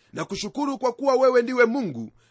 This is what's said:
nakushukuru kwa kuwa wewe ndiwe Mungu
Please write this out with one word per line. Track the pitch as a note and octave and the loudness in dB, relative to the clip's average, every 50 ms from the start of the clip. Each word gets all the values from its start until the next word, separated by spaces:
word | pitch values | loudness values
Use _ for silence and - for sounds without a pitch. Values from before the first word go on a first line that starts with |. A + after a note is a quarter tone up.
| _ _ | _ _
nakushukuru | - - D#3+ - G3+ - - G#3 - C4+ D4 C#4+ C4+ - | -10 -10 -8 -8 -8 -8 -8 -8 -6 -4 -4 -4 -4 -2
kwa | B3+ B3 | -2 -2
kuwa | A#3+ - C#4 C#4 C4 | -2 0 0 2 2
wewe | B3 C4 B3+ B3+ A#3+ | 4 4 4 4 4
ndiwe | A#3+ A#3+ B3+ A#3+ A#3 | 2 2 2 2 2
Mungu | A3+ A#3 C#4 A#3 F3 B2+ A#2 A2+ G#2+ _ _ _ _ | 2 2 -2 -4 -6 -6 -10 -12 -14 _ _ _ _